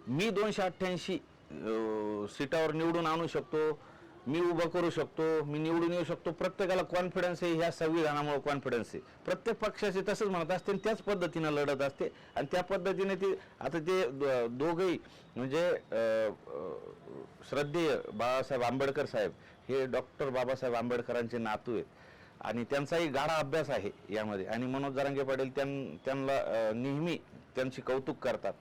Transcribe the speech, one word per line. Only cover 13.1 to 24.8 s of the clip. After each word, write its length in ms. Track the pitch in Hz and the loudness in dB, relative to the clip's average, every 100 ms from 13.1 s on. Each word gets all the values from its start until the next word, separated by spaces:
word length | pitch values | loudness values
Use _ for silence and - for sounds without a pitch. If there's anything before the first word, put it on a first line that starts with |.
ती, 200 | 185 196 185 - - | 2 0 0 -4 -6
आता 180 | 131 165 | -2 -2
ते 320 | 160 185 165 | 2 2 2
दो-, 360 | 135 139 127 117 | 2 2 4 2
दोघंही 480 | 123 156 165 190 160 - - - - | 2 0 2 2 0 -4 -20 -12 -6
म्हणजे, 320 | 131 147 175 | -2 2 2
अ, 280 | 160 - 110 113 110 110 95 - | 2 0 0 4 4 2 -2 -8
अ, 220 | 65 87 60 50 - - - - - - | -8 -6 -8 -10 -16 -14 -14 -14 -16 -6
श्रद्धेय 480 | 127 147 160 160 120 - | -4 -2 0 2 2 -2
बाळासाहेब 480 | 104 120 131 131 131 | -2 0 0 0 0
आंबेडकर 440 | 120 127 135 139 127 | 0 0 0 0 -2
साहेब 240 | 120 95 - - - - | 0 0 -2 -18 -18 -4
हे 180 | 131 131 | -2 0
डॉक्टर 420 | 123 127 - 143 | -2 -4 -6 -2
बाबासाहेब 480 | 127 123 131 127 117 | 0 0 0 0 0
आंबेडकरांचे 600 | 120 123 120 120 117 120 | 0 -2 0 -2 -2 -2
नातू 340 | 110 107 - | -2 -4 -2
आहेत 120 | 107 - - - - - - | -2 -4 -10 -20 -20 -20 -10
आणि 240 | - 113 | -6 -4
त्यांचाही 440 | 117 139 143 170 165 | 0 -2 0 0 0
गाढा 260 | 135 151 | 0 2
अभ्यास 360 | 160 147 160 147 | 0 2 0 0
आहे 440 | 120 98 - - | 0 -2 -8 -4
यामध्ये 320 | 104 107 101 95 | -2 -2 -2 -2
आणि 200 | 113 127 | -2 -2
मनोज 260 | 135 | -2